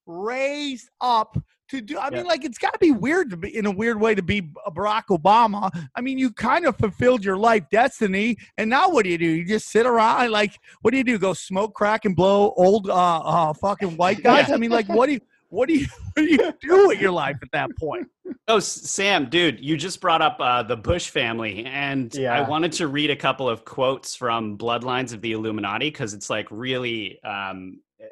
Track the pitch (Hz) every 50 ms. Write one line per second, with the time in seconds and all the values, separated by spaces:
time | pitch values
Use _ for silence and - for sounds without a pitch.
0 | _ - 170 175 196 220 247 262 269 277 285 294 294 285 269 233 - _ _ _
1 | - 254 240 226 214 214 - - - _ _ _ _ - - 269 220 202 294 -
2 | - 277 - - 349 349 330 302 262 311 226 - - 381 - - - 330 285 208
3 | 175 247 311 370 370 262 185 170 165 202 - 220 208 208 196 180 220 233 233 214
4 | 208 226 220 196 180 160 202 208 185 151 143 - - 202 160 156 196 208 214 220
5 | 214 - 202 165 147 185 208 226 240 220 202 202 214 196 - 175 160 131 - 233
6 | 240 262 269 262 262 254 214 - - 240 269 330 349 302 233 - - 214 180 -
7 | 247 247 254 247 190 196 190 190 208 233 226 220 156 - - 208 240 277 - -
8 | 226 202 190 196 208 233 233 - - - _ - 208 220 220 190 - - 349 269
9 | 208 185 170 170 170 170 160 165 175 175 214 214 - - - 220 233 254 240 233
10 | 220 226 254 - 254 240 214 208 214 208 - - _ - - _ - 226 254 269
11 | 262 226 247 208 165 190 180 - - - 190 190 208 214 202 - 208 202 214 220
12 | - 214 185 156 180 190 202 202 202 208 - - 180 185 202 226 190 190 190 180
13 | 180 175 170 160 151 160 156 175 165 156 151 - - 196 202 196 208 185 165 156
14 | 175 185 208 208 - 247 - - - - - - 226 233 233 233 220 190 196 220
15 | 247 285 294 233 - _ _ _ _ _ - 185 254 302 330 277 277 - - -
16 | - - - - 311 320 330 254 - 339 302 - - 277 349 381 403 381 240 196
17 | 196 190 180 170 147 135 143 135 - - - 151 139 131 - - 165 151 127 -
18 | - - _ _ _ - 285 - _ - 226 208 170 - - - - 147 - -
19 | 196 202 202 175 143 120 123 170 175 165 127 101 131 139 160 151 143 190 180 -
20 | - 180 165 160 156 151 - - 156 123 123 123 123 104 123 113 101 - 170 180
21 | - - - 156 131 117 117 117 113 110 98 95 117 131 131 139 143 139 139 135
22 | 131 113 - 139 131 127 120 143 143 139 151 156 165 175 151 - 180 147 135 143
23 | 147 151 143 135 - 139 131 - 135 123 113 110 - - - - 131 127 135 131
24 | - - - - 127 120 113 117 113 107 104 101 113 117 117 117 117 131 123 127
25 | 131 117 117 104 104 117 110 110 110 110 110 107 104 98 101 113 127 151 147 -
26 | 139 107 104 101 - - 123 107 104 - 113 107 123 127 131 127 127 120 117 113
27 | 104 95 92 - - 110 101 98 98 95 95 95 92 92 92 - _ _ _ _
28 | 113 110